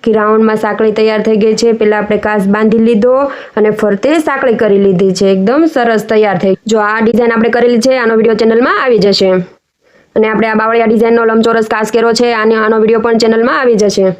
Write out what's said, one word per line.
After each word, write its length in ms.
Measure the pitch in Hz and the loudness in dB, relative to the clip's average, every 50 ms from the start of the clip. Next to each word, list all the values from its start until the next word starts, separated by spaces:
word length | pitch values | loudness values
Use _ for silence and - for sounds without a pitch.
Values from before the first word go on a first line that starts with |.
કે 100 | - 233 | 0 0
રાઉન્ડમાં 440 | 214 220 208 214 220 220 220 220 214 | 0 0 0 2 2 2 2 2 0
સાંકળી 360 | 214 214 214 202 - 220 220 | -2 -2 -4 -2 -2 -2 -2
તૈયાર 300 | 208 214 220 220 220 214 | 0 0 0 0 0 -2
થઈ 140 | 202 220 220 | -2 0 0
ગઈ 180 | 208 202 220 220 | 0 0 0 0
છે. 180 | 214 233 233 | 0 0 0
પહેલા 260 | 220 226 220 208 214 208 | 0 2 0 0 0 -2
આપણે 200 | 202 208 214 202 | -2 -2 -4 -4
કાસ 240 | - 214 214 208 190 196 202 | -2 -2 -2 -2 0 0 0
બાંધી 240 | 214 220 220 214 233 | 2 2 2 2 2
લીધો 360 | 226 226 240 208 208 247 254 262 277 277 - - - - - | 2 2 2 2 2 2 2 0 0 -4 -6 -12 -18 -8 -2
અને 140 | 214 208 208 | 0 0 0
ફરતે 480 | 208 214 220 208 202 196 - - 311 330 | 0 0 -2 -2 -2 -2 0 0 0 0
સાંકળી 360 | 302 320 277 269 277 254 226 | 0 -2 -4 -2 -2 -2 0
કરી 240 | 226 226 208 202 196 | 0 0 0 2 2
લીધી 340 | 202 196 190 175 202 190 | 2 2 2 2 0 0
છે. 140 | 180 180 202 196 | 0 0 0 0
એકદમ 340 | 196 190 190 214 254 294 330 | 0 0 0 0 2 2 0
સરસ 380 | 320 - 262 240 233 226 214 214 | 0 0 0 0 0 0 -2 -2
તૈયાર 320 | 214 226 214 214 208 190 175 | -2 0 0 0 0 0 0
થઈ. 160 | - 196 190 - _ | 0 0 -2 -2 _
જો 120 | 214 220 220 | -2 -2 0
આ 220 | 208 208 214 220 | 0 -2 -2 0
ડિઝાઇન 320 | 226 214 233 214 240 233 | 0 0 0 0 0 0
આપણે 180 | 233 220 226 233 | 0 0 0 0
કરેલી 300 | 233 240 240 240 247 226 220 | 0 0 0 2 0 0 0
છે, 120 | 262 262 262 | 0 0 0
આનો 180 | 240 226 226 | 0 0 0
વીડિયો 200 | 220 220 220 226 | 2 2 0 0
ચેનલમાં 480 | 208 226 226 226 226 254 302 381 - - | 2 0 2 2 2 2 0 0 -2 0
આવી 140 | 262 240 208 | 0 0 2
જશે. 320 | 180 202 196 - 196 190 185 185 180 - - _ _ _ _ _ _ _ _ _ _ _ _ | 2 0 0 2 0 0 0 -2 -4 -6 -14 _ _ _ _ _ _ _ _ _ _ _ _
અને 100 | - 220 220 | -2 -2 0
આપણે 200 | 220 220 220 220 | 0 -2 -2 -2
આ 60 | 220 | -2
બાવળિયા 320 | 220 220 220 226 233 226 | -2 -2 0 0 0 0
ડિઝાઇનનો 380 | 220 226 220 233 226 233 233 233 | 2 2 2 2 2 2 2 0
લંબચોરસ 440 | 220 226 226 220 233 226 226 220 220 | 0 0 0 0 0 0 0 -2 -2
કાસ 240 | 233 214 220 214 | -2 -4 -4 -2
કર્યો 200 | - 233 226 233 | -2 0 0 0
છે, 220 | 220 226 240 240 233 | 0 0 0 0 0
આનો, 200 | 220 214 220 226 220 220 | 0 0 0 0 0 0
આનો 120 | 220 226 220 | 0 0 0
વીડિયો 220 | 214 220 233 226 | 2 2 0 0
પણ 180 | 214 233 226 220 | 0 0 0 0
ચેનલમાં 420 | 233 220 226 226 226 247 311 311 | 2 0 0 0 0 0 0 0
આવી 160 | 269 247 233 | 0 0 0
જશે. 300 | 196 208 202 196 - 190 190 180 | 2 0 0 0 0 -2 -2 -2